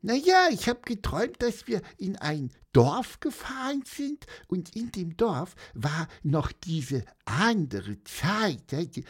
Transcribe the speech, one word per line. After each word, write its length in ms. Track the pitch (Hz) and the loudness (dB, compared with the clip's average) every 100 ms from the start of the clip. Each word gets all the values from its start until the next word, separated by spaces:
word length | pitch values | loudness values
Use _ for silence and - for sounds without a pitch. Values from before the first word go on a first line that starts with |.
Na 100 | 190 | 0
ja, 340 | 247 330 370 359 | 2 6 8 8
ich 180 | 220 - | 4 0
hab 160 | 240 | -2
geträumt, 560 | - 220 - 151 233 - | -4 -4 -2 0 -2 0
dass 280 | 240 - - | -2 -2 -4
wir 120 | 214 - - | -4 -4 -8
in 200 | 190 190 | -6 -4
ein 340 | 151 151 131 - - | -4 -2 -4 -8 4
Dorf 480 | - 123 180 240 - | 6 8 4 -4 -4
gefahren 640 | 311 - - 262 262 277 262 | -6 -6 -10 -6 -4 -4 -6
sind 400 | - 285 294 - - - | -8 -6 -6 -12 -18 -4
und 260 | 185 170 | -4 -4
in 160 | 214 233 | -8 -8
dem 260 | 202 175 165 | -6 -6 0
Dorf 380 | 233 143 175 - - | 0 0 -4 -10 -16
war 340 | - 123 156 165 - | -4 -2 -2 -4 -4
noch 260 | 151 151 - | 0 2 0
diese 540 | - - 165 127 131 - _ | -6 -6 -4 -2 -4 -4 _
andere 760 | - 117 220 226 147 104 92 104 | -4 2 2 2 0 -4 -6 -10
Zeit, 720 | - - 156 214 220 127 - | -10 -2 0 2 0 -2 -4
ja, 100 | 135 | -4
die 220 | 170 - | -4 -6